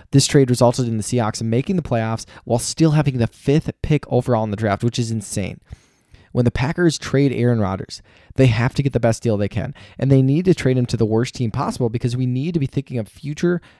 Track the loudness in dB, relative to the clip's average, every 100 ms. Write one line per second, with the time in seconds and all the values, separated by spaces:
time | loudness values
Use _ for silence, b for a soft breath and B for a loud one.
0 | B 2 4 4 4 4 4 2 -2 -4
1 | -2 -2 -2 -4 -2 -2 0 -2 -2 -2
2 | -2 -6 -8 B -4 -2 -2 2 4 4
3 | 2 0 -2 -2 0 0 0 -4 -2 -2
4 | 0 -2 2 0 0 -2 -2 0 -2 -2
5 | -4 -4 -6 -6 -6 -10 -18 b b b
6 | b b b 0 0 0 -2 2 0 0
7 | -2 0 0 2 0 0 -2 -4 -10 -16
8 | -20 b b 2 4 4 0 -2 -2 0
9 | 0 0 -2 -2 -2 -6 -8 -10 B B
10 | 4 4 4 2 2 2 2 0 0 0
11 | 0 0 -2 -4 -4 -4 -4 -2 -2 -2
12 | -4 -2 -2 -2 -2 -2 -2 -4 -6 -6
13 | -8 -10 -12 -2 -2 -2 b